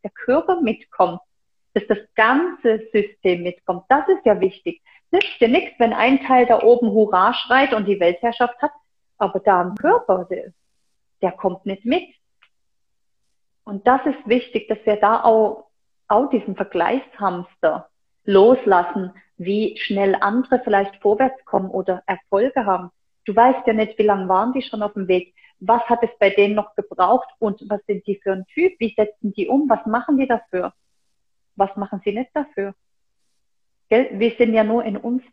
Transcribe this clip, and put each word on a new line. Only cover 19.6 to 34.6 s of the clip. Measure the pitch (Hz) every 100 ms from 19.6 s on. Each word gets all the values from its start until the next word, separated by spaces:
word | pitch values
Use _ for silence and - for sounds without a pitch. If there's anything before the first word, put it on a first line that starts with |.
| 214 -
schnell | - 196 196 190
andere | 202 233 262 247
vielleicht | - 202 196 -
vorwärts | 202 208 262 -
kommen | - 196 190
oder | 190 185 180 -
Erfolge | 185 _ 196 262 254
haben. | 202 180 180 _ _ _ -
Du | 202
weißt | 247 262 240
ja |
nicht, | 220 220 -
wie |
lange | 208 196 185
waren | 185 233
die | 262
schon | - 214
auf | 208
dem | 208 185
Weg. | 180 - _ _ _
Was | 185 240 233
hat | 233
es | 233 -
bei | 196
denen | 202 202
noch | 208 202
gebraucht | - 196 - 180 254 - _
und | 214 202 202
was | 208 -
sind | 196 -
die | 202
für | 196
ein | 190 185
Typ? | - 370 370
Wie | 226 -
setzen | 214 - 208
die | 208 180
um? | 277 294
Was | 220 214
machen | 233 285 269
die | 262
dafür? | 226 - 185 180 - _ _ _ _ _ _ _ -
Was | 196 -
machen | 196 196
sie | 202
nicht | 208 262
dafür? | 302 294 - 196 - _ _ _ _ _ _ _ _ _ _ _
Gell? | 226 269
Wir | 196 226 226
sind | 233
ja | 220